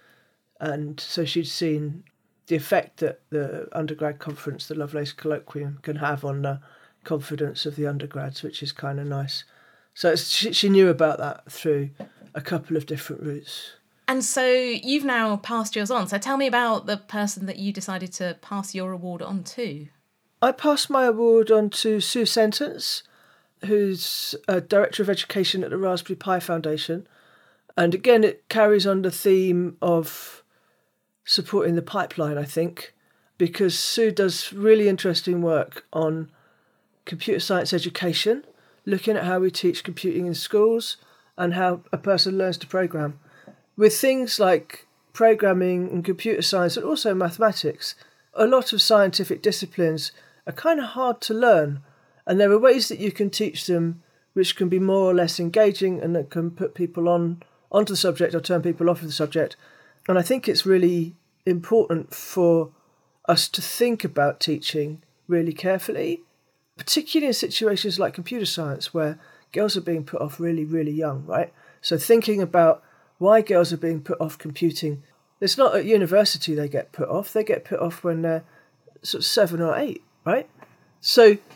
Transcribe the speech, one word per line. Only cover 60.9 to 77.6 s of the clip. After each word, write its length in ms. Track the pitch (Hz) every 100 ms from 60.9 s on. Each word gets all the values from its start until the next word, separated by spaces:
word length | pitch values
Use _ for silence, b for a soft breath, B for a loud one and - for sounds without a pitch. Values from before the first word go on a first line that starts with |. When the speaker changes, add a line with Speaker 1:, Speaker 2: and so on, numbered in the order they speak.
| 175 165 - _ _ 190
Speaker 1:
important 640 | 175 170 226 - 160 -
for 600 | - - 190 170 165 151 _ _ _ _ _ -
us 220 | 170 -
to 140 | -
think 420 | - - 240 226
about 360 | 180 147 143 -
teaching 600 | - 147 - 156 147 156 _ _ -
really 240 | 170 165
carefully, 720 | 151 180 190 - - 330 339 _ _ _ _ _ -
particularly 520 | - 311 302 320 285
in 60 |
situations 640 | 226 - - 220 190 208 185
like 160 | 185
computer 320 | - 175 240 180
science, 460 | - 151 135 -
where 260 | 165 151 151 b b b
girls 240 | 175 208 202
are 60 |
being 220 | 175 165
put 160 | 139 -
off 200 | 147 -
really, 240 | 170 165
really 260 | 156 165 151
young, 340 | 151 156 135
right? 280 | 156 135 - _ b b
So 160 | - 165
thinking 460 | - 233 220 202
about 400 | 175 175 165 - b b b -
why 240 | 185 220
girls 300 | 214 180 170
are 40 | 165
being 240 | 165 156
put 200 | 139 170
off 180 | 156 -
computing, 640 | 156 139 170 - 156 143 b b _ -
it's 180 | 196 -
not 180 | 262 196
at 80 |
university 720 | 175 214 170 196 202 156 - 147
they 120 | 147
get 220 | 139 -
put 180 | - -
off, 240 | 180 208
they 120 | 214
get 200 | 214 -